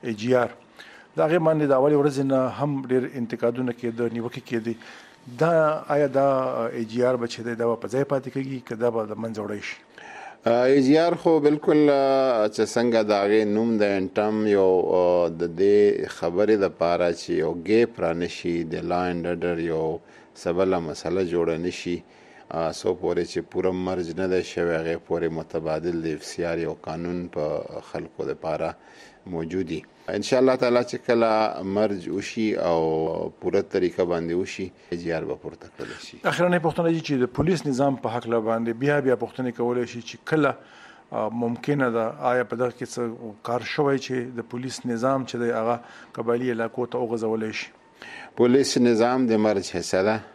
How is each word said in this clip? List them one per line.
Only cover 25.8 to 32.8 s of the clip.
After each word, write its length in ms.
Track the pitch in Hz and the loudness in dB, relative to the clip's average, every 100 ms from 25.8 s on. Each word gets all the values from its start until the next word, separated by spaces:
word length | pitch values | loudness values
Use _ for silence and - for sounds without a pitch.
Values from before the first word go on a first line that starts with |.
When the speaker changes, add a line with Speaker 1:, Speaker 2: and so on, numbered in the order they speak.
| 85 82 | -2 -4
Speaker 2:
د 160 | 80 76 | -4 -6
اف 40 | - | -8
سی 120 | - 85 | -6 -4
آر 60 | 82 82 | -2 -4
یو 80 | 82 - | -6 -10
قانون 360 | 80 87 90 87 - | -8 -6 -6 -6 -6
په 420 | 76 78 - 76 - | -4 -4 -8 -14 -12
خلکو 360 | 82 80 - 69 | -12 -12 -10 -8
دپاره 420 | - 80 80 80 - - - - - - | -6 -6 -4 -4 -8 -20 -20 -20 -20 -10
موجود 360 | 85 80 90 85 | -8 -4 -4 -4
وي. 100 | 80 - _ - | -6 -10 _ -8
انشاءالله 420 | 101 104 127 131 127 | -6 0 4 4 4
تعالی 180 | 123 123 | 4 2
چې 140 | 120 120 - | 0 -6 0
کله 560 | 117 113 110 110 - 95 98 | 2 4 4 2 -2 -4 0
مرج 320 | 107 98 85 90 | 0 -2 -4 -6
وشي 320 | 101 - 110 90 82 | -6 -2 -2 0 2
او 100 | 82 | 2